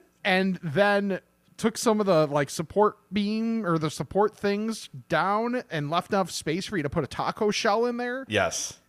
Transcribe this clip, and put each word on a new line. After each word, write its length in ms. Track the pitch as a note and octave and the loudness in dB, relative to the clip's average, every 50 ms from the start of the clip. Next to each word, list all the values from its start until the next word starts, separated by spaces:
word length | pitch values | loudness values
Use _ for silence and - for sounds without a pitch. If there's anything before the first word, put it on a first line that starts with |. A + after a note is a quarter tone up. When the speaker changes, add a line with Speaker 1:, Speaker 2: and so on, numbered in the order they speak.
| - _ _ _ - | -20 _ _ _ 0
Speaker 1:
and 340 | G#3 F#3 F#3 F#3+ F#3+ F#3 E3 | 2 2 4 2 2 0 -2
then 600 | - E3 C3+ F3+ G3+ G3+ G3+ G3+ G3+ G3+ F#3 - - _ _ _ _ _ _ | -4 -2 2 4 4 4 4 2 2 0 -2 -4 -6 _ _ _ _ _ _
took 220 | - - A3+ - - | -2 -2 -2 0 0
some 220 | - A#3+ A3 G#3+ | 2 2 2 4
of 40 | G#3 | 4
the, 220 | G3 F3+ D#3 D#3 C#3+ | 4 4 4 4 4
like, 220 | C#3+ D3 C#3+ - | 2 0 0 0
support 480 | - - E3 - - G3 G#3+ G#3 - - _ - F#3 | -2 -6 -8 -2 2 4 4 4 2 -2 _ -6 -4
beam 520 | G#3 G#3 G3+ A3 A3 A3+ A3+ A3+ A3+ G#3+ | -2 -2 0 -2 -2 -2 -2 -2 -2 0
or 120 | F3 E3 D#3+ | 0 0 0
the 120 | D3+ D#3 | 0 -2
support 460 | - - D#3 - - F#3+ G#3 G3+ - | -4 -6 -8 -4 0 0 0 0 0
things 540 | - - G3+ G3+ G3+ G#3+ A3+ A3 - - - - C3 A#2+ - | -2 -2 -2 -2 -2 -2 -4 -6 -8 -10 -14 -16 -16 -6 -2
down 560 | E3 D3+ E3 F#3+ G3+ G#3+ A3+ A#3+ A#3+ B3+ - - | 0 0 2 2 0 0 0 -2 -4 -4 -6 -6
and 180 | - D#3 D3 C#3+ | -6 -6 -4 -2
left 220 | D#3+ F3 F3 - | -2 -4 -2 0
enough 180 | G#3 G3 F#3+ E3+ | 0 0 0 0
space 360 | - - - D#3+ D#3 F#3+ - | -4 -6 -4 -4 -2 -2 -4
for 100 | - G#3+ | -4 -4
you 80 | F3+ C#3+ | -2 -2
to 60 | C#3 | -2
put 140 | - F3 C#3+ | -2 -2 -2
a 20 | - | -2
taco 420 | - - C3 C3 E3 - A3 G#3 | -4 -4 -4 -4 -2 0 0 0
shell 360 | G3+ - - A3+ G3 A3+ A#3 | 0 2 2 2 2 2 2
in 100 | B3 A#3+ A#3+ | 0 -2 -4
there. 280 | B3 B3 B3 C4+ C4+ - | -6 -6 -6 -8 -6 -2
Speaker 2:
Yes. 500 | G#2+ G2+ F#2 E2 - - - - - - _ | 0 2 2 2 0 -4 -8 -8 -10 -14 _